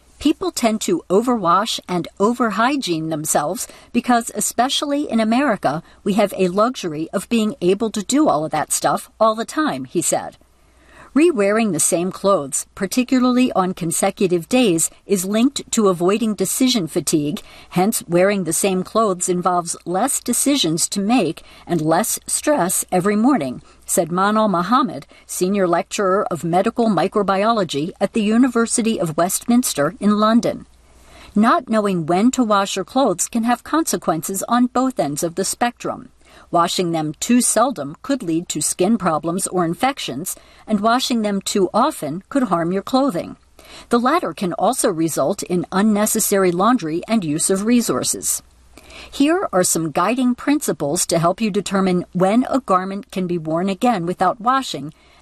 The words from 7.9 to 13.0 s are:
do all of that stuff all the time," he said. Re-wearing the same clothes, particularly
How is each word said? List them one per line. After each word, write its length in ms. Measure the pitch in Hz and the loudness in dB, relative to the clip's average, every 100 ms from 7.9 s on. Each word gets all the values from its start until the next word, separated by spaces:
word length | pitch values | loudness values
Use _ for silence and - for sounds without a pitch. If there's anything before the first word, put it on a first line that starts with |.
| 214 | -4
do 260 | 190 277 277 | -2 2 2
all 160 | 147 156 | 2 0
of 60 | |
that 200 | 156 135 | -4 -2
stuff 380 | - 151 143 - - | -2 0 -2 -4 0
all 160 | 220 220 | 0 0
the 100 | 226 | -4
time," 400 | 302 302 135 131 | -4 -2 -4 -6
he 160 | 175 | -4
said. 360 | - 147 85 - _ _ _ _ _ - - 262 | 0 -2 -4 -14 _ _ _ _ _ -20 -4 2
Re-wearing 560 | 349 262 196 214 220 | 4 4 2 2 0
the 80 | 160 | 0
same 320 | - 170 180 | 0 0 -2
clothes, 560 | - 196 190 139 - - - | -2 2 2 0 -6 -8 -6
particularly 760 | 196 - | -4 -2